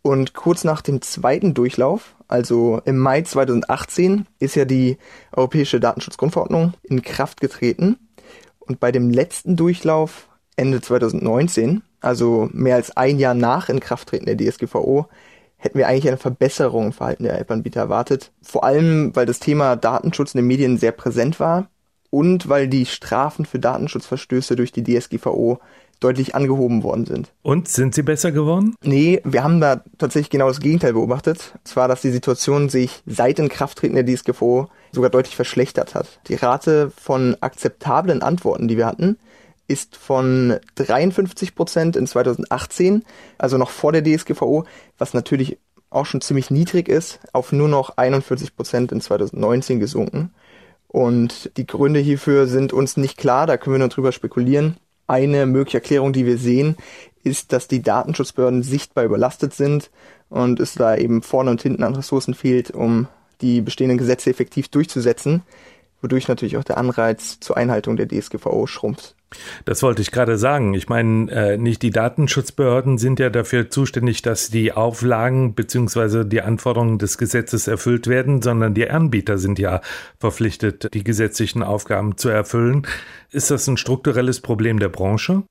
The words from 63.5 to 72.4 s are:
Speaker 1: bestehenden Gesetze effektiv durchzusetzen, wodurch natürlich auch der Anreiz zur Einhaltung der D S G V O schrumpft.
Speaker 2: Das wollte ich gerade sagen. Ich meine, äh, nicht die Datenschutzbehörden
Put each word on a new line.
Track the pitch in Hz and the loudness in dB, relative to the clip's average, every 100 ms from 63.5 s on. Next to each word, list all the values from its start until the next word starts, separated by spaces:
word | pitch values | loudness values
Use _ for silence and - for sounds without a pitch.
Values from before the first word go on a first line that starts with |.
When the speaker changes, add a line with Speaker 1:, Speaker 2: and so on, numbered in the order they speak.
| 120 | 2
Speaker 1:
bestehenden | 104 - 131 123 | 0 -2 0 2
Gesetze | 120 127 - | 2 0 0
effektiv | 123 123 - 135 | 0 -2 -4 -2
durchzusetzen, | 147 - 135 120 117 - 160 - - - _ _ _ | 0 0 0 0 0 0 -2 -2 -20 -20 _ _ _
wodurch | - 131 127 | -2 -2 0
natürlich | 123 110 - | -2 -2 -4
auch | |
der | 139 - | -4 -2
Anreiz | 123 120 113 113 - - | -2 0 0 -2 -8 -16
zur | - - | -6 -2
Einhaltung | 120 113 107 113 | 0 0 -2 -2
der | 107 | -2
D | 151 | -4
S | - | -6
G | 107 | -8
V | - | -2
O | 110 110 | -2 -2
schrumpft. | - 110 123 - _ _ - - - - | -4 -6 -8 -12 _ _ -20 -18 -10 -6
Speaker 2:
Das | 110 | 0
wollte | 135 110 | 0 0
ich | 104 | -2
gerade | 123 117 110 | 0 0 2
sagen. | 120 147 110 | 2 2 0
Ich | 98 - | -2 -2
meine, | 117 113 113 110 | 0 2 2 0
äh, | 110 104 104 | 0 0 2
nicht | 117 113 | 0 0
die | 120 | 0
Datenschutzbehörden | 110 113 - 143 - | 0 0 0 0 0